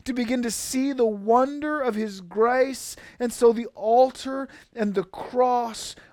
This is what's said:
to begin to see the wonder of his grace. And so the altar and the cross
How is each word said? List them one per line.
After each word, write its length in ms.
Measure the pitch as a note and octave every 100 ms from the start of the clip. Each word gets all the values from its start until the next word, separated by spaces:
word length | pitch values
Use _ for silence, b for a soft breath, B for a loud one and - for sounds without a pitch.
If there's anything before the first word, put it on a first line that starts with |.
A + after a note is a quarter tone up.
to 80 | -
begin 300 | B3+ A3+ B3+
to 80 | A#3
see 420 | - - C4 C#4
the 140 | C4 A3+
wonder 760 | G#3 G3+ A#3 C4+ C#4+ D4+ D4+
of 140 | B3+
his 260 | G#3+ A3 G3
grace. 760 | F3 G3+ A#3 B3+ C4+ B3+ - - B B
And 140 | A#3+
so 200 | - A#3
the 140 | A3+ A#3
altar 800 | - G#3+ A#3+ C4 - C4+ C4+ C4 B B A#3
and 160 | G#3
the 120 | G3
cross 920 | F3+ - - B3 B3+ B3 A#3 A3+ - - B